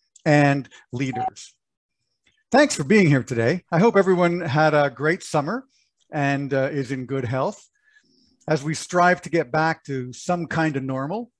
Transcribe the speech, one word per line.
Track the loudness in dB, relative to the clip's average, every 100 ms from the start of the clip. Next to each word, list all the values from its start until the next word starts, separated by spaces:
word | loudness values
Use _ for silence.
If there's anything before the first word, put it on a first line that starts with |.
| _ _
and | 2 4 4 2 -4 -16 _
leaders. | -6 -6 -4 -8 -10 -20 _ _ _ _ _ _ _ _ _ _
Thanks | 2 2
for | 0 2
being | 4 6
here | 4
today. | 0 0 0 -2 -2
I | 2
hope | 4 4
everyone | 4 4 2 0
had | -2 2 4
a | 4 2
great | 0 -2 -2
summer | -2 -2 -2 -4 -8 _ _ _ _
and, | -4 -2 -2 -2
uh, | -2 -2
is | -4 -6
in | -8 -6
good | -6 -4
health. | -4 -4 -6 _ _ _ _ _ _ _ _ -4
As | -4
we | -4 -8
strive | -4 2 2 2
to | -2
get | -2 -2
back | -2 -2 -4 -8
to | -10 -10
some | -10 -6 -6 -4
kind | -4 -2 -4
of |
normal, | -6 -6 -6 -8 -10 _